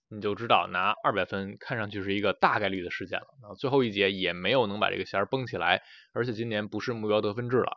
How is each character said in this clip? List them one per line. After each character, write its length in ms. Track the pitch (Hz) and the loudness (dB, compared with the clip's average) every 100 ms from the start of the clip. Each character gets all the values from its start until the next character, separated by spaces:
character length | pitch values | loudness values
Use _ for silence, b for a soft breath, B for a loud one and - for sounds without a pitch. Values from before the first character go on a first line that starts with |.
| _ | _
你 140 | 107 | -6
就 120 | 104 | -4
知 140 | 101 113 | -2 4
道 180 | 107 90 | 4 4
拿 220 | 92 95 107 | 0 0 0
二 80 | 147 | 0
百 140 | 104 90 | 0 0
分 300 | 98 98 107 | -2 -6 -10
看 160 | - 123 | -8 -6
上 140 | 104 | -4
去 120 | 104 | -4
是 120 | 95 | -2
一 80 | 101 | 0
个 100 | 101 | 0
大 260 | 92 185 117 | 2 2 2
概 120 | 101 | 0
率 120 | 95 | -2
的 80 | 87 | -6
事 160 | - 92 | -8 -8
件 140 | 107 | -8
了 60 | - - | -10 -16
啊！ 120 | 107 98 | -18 -6
最 100 | 139 | 0
后 160 | 139 | 2
一 60 | 120 | 2
节 200 | 101 98 | 2 2
也 220 | 98 90 | 2 -2
没 180 | 87 90 | 0 2
有 160 | 131 107 | 2 2
能 140 | 101 | 0
把 100 | 95 | 0
这 60 | 95 | 0
个 80 | |
弦 160 | 95 98 | -2 -2
儿 60 | 101 | 0
绷 200 | 135 120 | -2 -4
起 120 | 113 | -2
来， 240 | 85 92 B B B | 2 2 B B B
而 100 | 117 | -4
且 80 | 120 | -4
今 160 | 107 117 | -4 -4
年 180 | 107 107 | -4 -4
不 140 | 107 | -4
是 140 | 113 | -4
目 140 | 117 107 | -2 2
标 120 | 107 | 2
得 140 | 104 | 2
分 160 | 104 123 | -2 0
制 80 | 123 | 2
了 140 | 98 | 2